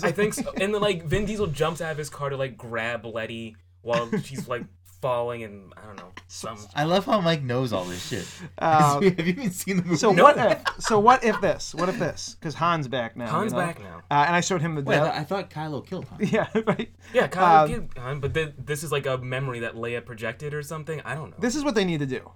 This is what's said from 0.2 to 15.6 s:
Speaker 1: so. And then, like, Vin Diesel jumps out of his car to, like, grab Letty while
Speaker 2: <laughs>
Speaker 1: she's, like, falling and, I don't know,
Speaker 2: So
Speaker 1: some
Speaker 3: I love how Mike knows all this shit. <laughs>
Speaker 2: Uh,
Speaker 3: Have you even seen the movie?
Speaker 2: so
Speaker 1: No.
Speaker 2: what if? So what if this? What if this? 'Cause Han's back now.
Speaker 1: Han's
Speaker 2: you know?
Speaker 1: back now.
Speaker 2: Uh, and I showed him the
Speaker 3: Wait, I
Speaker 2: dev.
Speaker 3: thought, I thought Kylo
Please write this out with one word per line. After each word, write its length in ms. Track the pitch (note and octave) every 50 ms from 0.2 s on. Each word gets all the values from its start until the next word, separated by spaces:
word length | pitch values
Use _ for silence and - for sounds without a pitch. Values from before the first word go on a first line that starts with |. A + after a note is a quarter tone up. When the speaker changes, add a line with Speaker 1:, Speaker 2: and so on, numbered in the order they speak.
| G#3 G#3+ G#3
Speaker 1:
so. 180 | - - - - C4
And 140 | G3 G3+ G#3+
then, 80 | G#3
like, 220 | G#3 G#3 F#3+ E3 E3
Vin 220 | D3+ F3+ G3 G#3
Diesel 220 | F#3+ A3 G3+ G#3 F3
jumps 340 | C#3+ C3+ D#3 D#3+ E3+ -
out 100 | E3+ D#3+
of 60 | D#3 C#3+
his 120 | D3+ C#3
car 200 | - - C#3+ C#3
to, 80 | C3+ C3
like, 200 | C3+ A#2 A2 G2
grab 480 | A#2+ A#2 A2+ A2+ A2 A#2 A#2+ A2+ G#2+
Letty 520 | A#2 G#2+ A2+ A2 A2 A#2 A2+ A2+ A2 G2+ - _ _ _ _
while 280 | - A2+ A#2 A#2 A#2+ A#2 A3 G3
Speaker 2:
<laughs> 60 | -
Speaker 1:
she's, 240 | - C3+ C3 - -
like, 160 | B2+ A#2+ A#2+ - - _ _ - - -
falling 400 | - C3 B2 A#2+ A#2+ A#2+ A#2+ A#2+ A2+
and, 300 | G#2+ G2+ G2+ F#2+ F2 - -
I 60 | - A2
don't 100 | G2+ F#2
know, 140 | F2 F2+ F2+ - - -
Speaker 2:
So 220 | - - - - -
Speaker 1:
some 40 | - - - -
Speaker 3:
I 80 | D3 D3
love 220 | D#3+ F3 G3 F#3+ -
how 120 | A#3 G#3
Mike 200 | F3 E3 E3 D#3
knows 320 | C#3 B2 A#2+ B2+ C3 B2 G#2
all 120 | F#2+ F2+
this 220 | F2+ F2+ F2+ - -
shit. 240 | B2 G2+ E2+ - - - F3+
<laughs> 140 | D#3 - -
Speaker 2:
Uh, 420 | - E3 D#3+ D#3 D3+ C#3+ C#3+ C#3+
Speaker 3:
Have 20 | G3+
you 300 | F#3+ F3+ - E3 F3 F3+
even 160 | C#4 C4+ G3
seen 280 | - - - F3+ G3 F3+
the 40 | F3
movie? 120 | E3+ F3
Speaker 2:
so 160 | D3 - A3
Speaker 1:
No. 100 | F#3+ E3+ G#3
Speaker 2:
what 120 | C#4+ D4 -
if? 240 | B3 G3 D#3 - - - - - -
So 160 | - A3+ G#3
what 240 | G3+ A#3 B3+ B3+ A#3
if 180 | A3+ G#3 -
this? 320 | F#3+ F3 C3+ B2 - - -
What 160 | D3 F3 F#3
if 80 | F#3 -
this? 380 | F3 C#3+ - - - - - -
'Cause 140 | - E3 C#3
Han's 340 | - D#3+ E3+ F3 D#3+ D3 B2
back 300 | B2+ C3 A#2 A2+ - B2
now. 80 | A#2+
Speaker 1:
Han's 260 | A2+ A2 E3 G3+ -
Speaker 2:
you 60 | - A#2+
know? 80 | -
Speaker 1:
back 140 | - - -
now. 220 | G2+ F#2 E2+ E2+ - -
Speaker 2:
Uh, 140 | C#3+ C#3+ D3 E3
and 80 | F3
I 60 | F3
showed 200 | E3+ - F#3+ F3
him 140 | C#3+ E3+ D#3+
the 80 | D3+ C#3
Speaker 3:
Wait, 140 | - - D3
I 20 |
Speaker 2:
dev. 80 | D3+ D#3+
Speaker 3:
thought, 80 | -
I 80 | - D3+
thought 260 | - F#3+ G3 F3+ -
Kylo 380 | - D3+